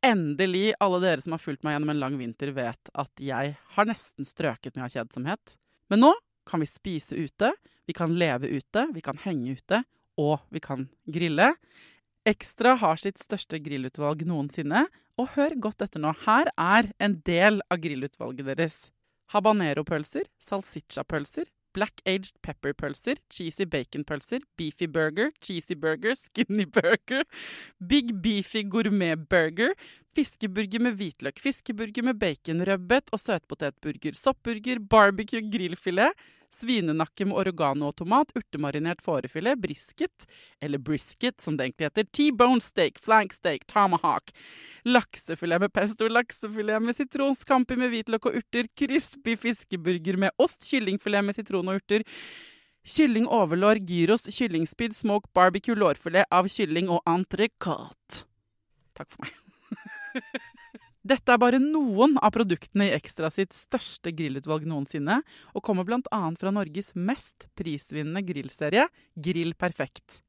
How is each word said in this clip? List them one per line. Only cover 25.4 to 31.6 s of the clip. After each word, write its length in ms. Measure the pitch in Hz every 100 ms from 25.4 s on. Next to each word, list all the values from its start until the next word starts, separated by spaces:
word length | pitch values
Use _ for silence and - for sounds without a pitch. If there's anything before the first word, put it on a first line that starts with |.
| - 180 - 160
burger, 380 | 156 156 220 262
skinny 460 | - - - 208 180
burger, 560 | - 247 233 - 262 320 - - - - _
big 340 | 180 277 240 202
beefy 400 | 190 208 185 220 202
gourmet-burger, 1080 | 226 214 208 175 160 156 185 160 165 240 381 - - _ -
fiskeburger 680 | 294 - 214 185 208 220
med 160 | 240 208
hvitløk, 400 | 190 - 131 -
fiskeburger 680 | 277 262